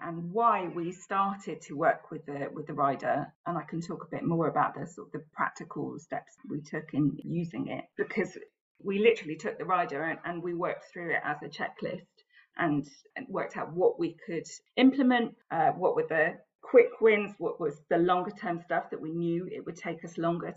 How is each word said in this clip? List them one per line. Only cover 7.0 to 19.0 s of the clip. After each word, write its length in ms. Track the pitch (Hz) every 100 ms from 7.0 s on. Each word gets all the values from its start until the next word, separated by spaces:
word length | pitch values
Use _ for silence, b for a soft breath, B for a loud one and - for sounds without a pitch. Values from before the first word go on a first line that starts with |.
| 147 151
using 420 | - 165 170 - -
it, 180 | 127 - -
because 420 | 139 - - - - _ _ _
we 200 | 196 196
literally 360 | 220 220 170 156
took 220 | 208 -
the 60 |
rider 400 | 165 185 170 143
and, 160 | 160 151
and 180 | - 175
we 120 | 175
worked 300 | 170 170 - -
through 220 | 180 170
it 60 | 139
as 140 | - 147
a 60 | 143
checklist 580 | - - - - - - _ _ b b -
and, 300 | 170 147 143 - _ -
and 100 | -
worked 280 | 185 - -
out 160 | -
what 260 | 165 170 -
we 180 | 170 160
could 220 | - 165 - - _ -
implement, 580 | 262 262 254 247 233 - _
uh, 200 | 165 156
what 260 | 156 175 156
were 100 | 160
the 280 | 165 160 - - _
quick 360 | - 254 240 -
wins, 340 | 220 208 202 -
what 220 | 170 -
was 140 | 160 143 _
the 80 | 170
longer 320 | 180 180 180
term 300 | - 190 170
stuff 200 | - 165 -
that 100 | 143